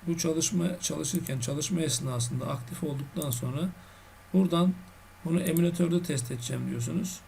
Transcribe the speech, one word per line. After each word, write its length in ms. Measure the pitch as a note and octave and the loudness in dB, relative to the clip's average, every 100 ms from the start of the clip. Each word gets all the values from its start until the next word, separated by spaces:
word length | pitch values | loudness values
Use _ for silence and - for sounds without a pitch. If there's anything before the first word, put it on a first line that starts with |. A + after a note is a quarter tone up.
| E3+ | -2
bu 120 | E3 | 0
çalışma, 640 | E3 D#3+ D#3+ F#3 F3 F3 | 0 2 2 2 2 0
çalışırken, 600 | - D#3 D3+ F3+ D#3+ C3+ | -4 -4 -2 -2 -2 -2
çalışma 400 | A#2+ C#3+ D3+ F3 | -2 -2 0 0
esnasında 680 | D#3+ A#2+ C3+ B2 A#2+ B2+ C3+ | 0 0 -2 -2 0 -2 -4
aktif 340 | C#3+ - - | -6 -6 -6
olduktan 460 | D3+ C#3 C#3 F3+ D3 | -4 -4 -6 -4 -2
sonra 380 | A#2+ B2+ C#3 F3+ - - - - - - | -2 -2 -2 -4 -6 -18 -20 -20 -20 0
buradan 420 | F#3 F3+ E3+ F3+ F#3 - - - - | 2 4 4 4 2 -6 -20 -20 -10
bunu 160 | E3+ E3+ | 0 2
emülatörde 640 | F3 E3 F3 E3+ F3 F3 | 4 4 4 4 2 2
test 280 | F3 C#3 A#2+ | 0 -4 -2
edeceğim 400 | B2+ - C3 B2+ | -6 -4 -4 -2
diyorsunuz. 500 | B2 A#2 E3+ F#3 - | -2 -2 0 -2 -6